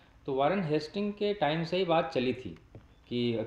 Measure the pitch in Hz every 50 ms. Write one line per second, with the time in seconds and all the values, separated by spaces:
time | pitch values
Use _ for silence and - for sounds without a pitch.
0 | - - - - - - 135 131 139 147 180 202 185 151 151 156 151 - - 202
1 | 208 208 202 - 214 208 202 202 - 143 156 165 165 160 - 180 190 170 165 165
2 | 170 165 - 135 123 127 123 - - 90 82 - - - - - - - - -
3 | - - 120 120 120 120 117 113 113